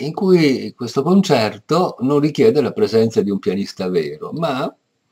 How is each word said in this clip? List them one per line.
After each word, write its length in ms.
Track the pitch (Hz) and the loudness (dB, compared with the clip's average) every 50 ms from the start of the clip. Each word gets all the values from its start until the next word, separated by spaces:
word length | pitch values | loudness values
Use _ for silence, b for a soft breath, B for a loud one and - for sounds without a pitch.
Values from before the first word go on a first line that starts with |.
| 131 | -8
in 80 | 151 156 | -8 -6
cui 640 | - 202 185 185 170 160 143 127 104 104 107 - | -2 2 4 4 6 4 4 2 0 -4 -8 -10
questo 300 | - 120 110 - 139 135 | -10 -10 -6 -4 -2 0
concerto 920 | 170 185 196 190 - 151 120 110 104 101 104 - - 156 175 185 143 - - | 2 4 2 4 4 2 2 2 0 -4 -6 -6 -2 0 0 0 0 -2 -4
non 180 | 117 135 147 147 | -2 0 0 2
richiede 420 | 143 156 147 - 127 110 127 147 | 2 0 2 4 4 4 4 4
la 120 | 127 107 - | 2 0 0
presenza 500 | - 107 98 110 113 113 113 - 110 98 | -2 -2 0 2 2 2 2 0 0 0
di 80 | 101 | 0
un 80 | 101 98 | -2 -4
pianista 500 | - 101 92 98 98 - - - 95 90 | -4 -4 -4 -4 -4 -8 -8 -8 -6 -2
vero, 440 | 90 85 78 73 - - - - 120 | -2 -2 -2 -4 -6 -12 -12 -12 -8
ma 420 | 147 170 160 - 127 156 196 - _ _ _ _ _ _ _ | -6 -4 -4 -4 -4 -6 -6 -8 _ _ _ _ _ _ _